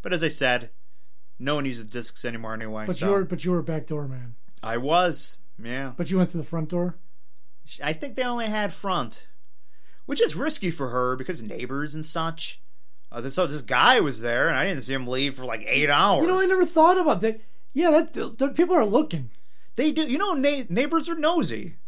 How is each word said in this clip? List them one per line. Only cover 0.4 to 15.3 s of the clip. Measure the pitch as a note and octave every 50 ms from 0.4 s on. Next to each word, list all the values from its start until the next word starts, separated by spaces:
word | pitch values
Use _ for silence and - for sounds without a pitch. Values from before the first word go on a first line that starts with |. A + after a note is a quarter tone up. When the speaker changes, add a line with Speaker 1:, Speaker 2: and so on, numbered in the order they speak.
| C#3 B2+ B2 B2 A#2 - - - - - - - - - - - - - - -
Speaker 1:
no | A#2+ C#3 D3+
one | D3 C#3
uses | C3+ B2 A#2 A2+
discs | G#2+ G#2 A#2+ A2+ - - - -
anymore | B2 A#2 A2+ A2+ A2 A2
anyway, | A2 A2+ A2 G#2+ G#2+ G#2+
Speaker 2:
But | G#2+ F3+
Speaker 1:
so. | - -
Speaker 2:
you | G3 G3+
were, | G3 F#3+
but | D3+ F3+ - -
you | F3+ F3+
were | F3
a | D3+
back | D3 D#3+ D#3 -
door | - D#3 D3 D3 C3+
man. | C3 B2+ B2+ A#2+ A#2+ - - - - - -
Speaker 1:
I | A2+ A2+ A#2+
was, | B2+ C#3 D#3+ F3 F#3 F3+ D3 - - - - - - - - - G#2+
yeah. | A#2 B2 C3 C3+ C3+ B2
Speaker 2:
But | - F3 -
you | F#3 F#3
went | F3+ E3+
to | - E3+
the | C#3+
front | - - E3 D#3 D#3
door? | F3 F3 F3 F3+ F3 - - - - - - - - - - - - - -
Speaker 1:
Sh-, | - - - C#3
I | D3 E3
think | D#3+ - C#4 G#3+
they | B3+ B3+
only | B3 A#3+ A#3+ A#3
had | G#3+ G#3+ G#3+ G#3 G3 D#3+
front. | - - G3 F#3 E3 C3 A2 - - - - - - - - - - - - - - - - - - -
Which | - C#4 - -
is | - C#3
risky | D#3 B3+ D#4 - - G#3 F3
for | D#3+ - C#3 B2
her | A#2 B2+ B2 B2+ B2+
because | C3+ B2+ - F3+ - A2
neighbors | G#2+ G#2 - A#2+ A#2 C3 C#3 D3 D3+ C#3
and | D#3+ D#3
such. | - - E3+ D#3+ E3 D#3+ D#3+ - - - - - - - - - - - - - - -
Uh, | A#2+
this, | A#2 C3+ C3+
so | - F3+
this | D3+ C#3+ D3+
guy | B2 G2+ B2+ B2 C#3+ G#3+ C4 B3
was | F#3+ D3 B2+ A2 A2+
there, | A#2+ A#2 B2 C#3 E3
and | D#3
I | C3 D3
didn't | G3 F#3 C#3 A#2+
see | A#2 C3+
him | C3+ C3
leave | A#2+ B2+ C3 C#3 C#3+